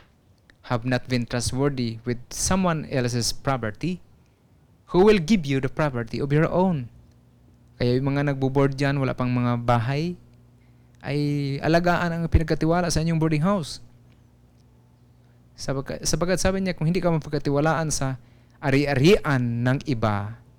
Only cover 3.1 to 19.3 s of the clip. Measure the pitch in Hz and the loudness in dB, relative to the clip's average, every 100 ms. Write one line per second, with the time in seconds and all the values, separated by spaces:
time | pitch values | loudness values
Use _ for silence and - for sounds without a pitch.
3.1 | 120 110 117 - 131 110 104 156 180 - | -2 -4 -4 -2 -2 -4 -6 -6 -6 -12
4.1 | - _ _ _ _ _ _ - 175 208 | -20 _ _ _ _ _ _ -2 4 6
5.1 | 208 151 214 139 135 131 - 151 123 113 | 6 4 0 2 -2 -2 -2 -2 -2 -6
6.1 | 120 139 147 160 170 185 156 120 - - | -4 0 2 2 2 0 0 -6 -14 -20
7.1 | - _ _ _ _ _ - 123 127 139 | -20 _ _ _ _ _ -2 0 2 0
8.1 | 139 143 135 131 135 139 135 143 143 131 | 0 0 0 0 2 2 2 -2 0 -2
9.1 | 123 127 123 123 120 120 120 117 143 170 | -2 -2 0 0 0 2 2 2 -2 -4
10.1 | 175 - - - _ _ - - - - | -8 -16 -20 -20 _ _ -20 -20 -14 -6
11.1 | 143 147 147 139 139 - 165 175 175 170 | -2 -2 -2 -4 -2 2 2 4 2 0
12.1 | 165 165 - 160 156 160 175 170 156 165 | -2 2 2 2 0 2 2 2 0 0
13.1 | 160 156 151 175 202 143 - - - - | 2 2 2 2 0 -4 -12 -18 -20 -20
14.1 | - _ _ _ _ _ _ _ _ _ | -20 _ _ _ _ _ _ _ _ _
15.1 | _ _ _ _ - - 135 - - 151 | _ _ _ _ -10 -6 -4 -6 -6 -2
16.1 | 156 170 185 190 190 190 170 156 180 175 | 0 0 0 0 0 -2 -2 0 0 0
17.1 | 160 147 147 143 143 160 160 156 - 135 | 0 -2 -4 0 2 2 2 0 -2 -4
18.1 | 131 - - - - 147 135 143 135 156 | -4 -12 -20 -20 -12 -2 0 2 4 6
19.1 | 262 - | 6 4